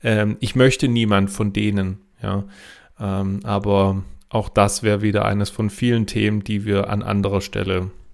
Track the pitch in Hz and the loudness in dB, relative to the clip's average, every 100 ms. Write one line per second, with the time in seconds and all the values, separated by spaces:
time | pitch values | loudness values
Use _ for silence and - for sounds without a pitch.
0 | 120 110 104 107 - 127 131 131 139 120 | 2 2 2 -2 -2 4 4 6 0 2
1 | 110 101 98 - 107 98 104 101 95 95 | 2 4 2 0 -2 0 -2 0 -4 -6
2 | _ _ 104 98 98 - - - - _ | _ _ -6 -4 -6 -14 -20 -20 -20 _
3 | 104 98 98 98 - 101 101 98 98 95 | -4 -2 -2 -4 -4 -4 0 2 2 0
4 | 95 - _ 113 101 - 101 - 110 104 | -6 -16 _ -4 0 2 2 2 0 2
5 | 104 104 104 101 101 - 110 - 123 117 | 2 2 0 0 -2 -2 -4 0 0 2
6 | 107 113 107 107 101 107 104 101 - 101 | 0 0 0 0 -2 -4 0 0 0 -4
7 | - 101 98 98 - 101 92 92 92 - | -2 0 0 -2 -4 -6 -2 -2 -4 -10
8 | - | -20